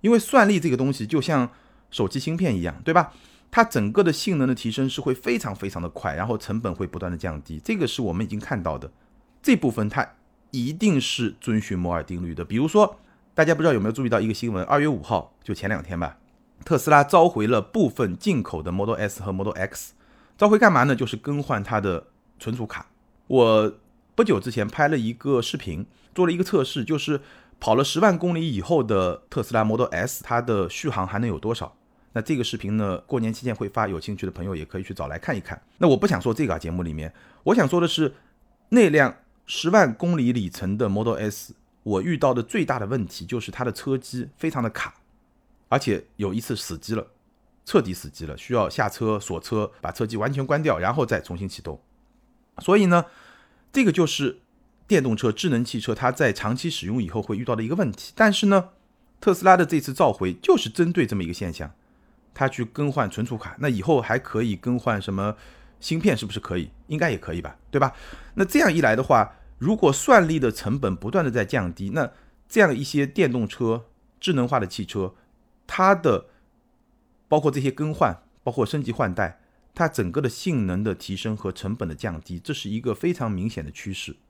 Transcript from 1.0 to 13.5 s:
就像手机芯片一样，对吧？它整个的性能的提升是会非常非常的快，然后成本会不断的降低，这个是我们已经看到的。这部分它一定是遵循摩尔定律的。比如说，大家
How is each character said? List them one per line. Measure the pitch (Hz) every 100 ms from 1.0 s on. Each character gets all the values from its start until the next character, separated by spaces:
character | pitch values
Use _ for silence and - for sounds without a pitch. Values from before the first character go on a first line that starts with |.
| 110
就 | 156
像 | 135 147 120 - _ _ _
手 | - 101
机 | 135
芯 | 160 170
片 | 180 98
一 |
样， | 85 -
对 | -
吧？ | 170 160 - - _ _
它 | -
整 | 226 131 104
个 | 110
的 | 180
性 | 151 - 170
能 | 131
的 | 127
提 | 117
升 | 110 135
是 | 135
会 | 135
非 | 131 - 120
常 | 107 95
非 | 98
常 | 87
的 | 85
快， | - 98 76
然 | 104
后 | 113
成 | - 110
本 | 117
会 | 82 90
不 | 82
断 | 87
的 | 85
降 | 90 76
低， | 69 78
这 | - 220
个 | 135
是 | -
我 | 110
们 | 85 107
已 |
经 | 107
看 | - 120
到 | 85 69
的。 | - _ _ _ _ _
这 | - 233
部 | 135
分 | 113 107
它 | 139 - _ _ _ _
一 | 131 120
定 | 160 214 147
是 | - - 113 -
遵 | - 107
循 | - 95
摩 | 87
尔 | 85
定 | 76 90 87
律 |
的。 | 78
比 | 85 110
如 | 156
说， | 208 202 - _ _ _
大 | -
家 | 156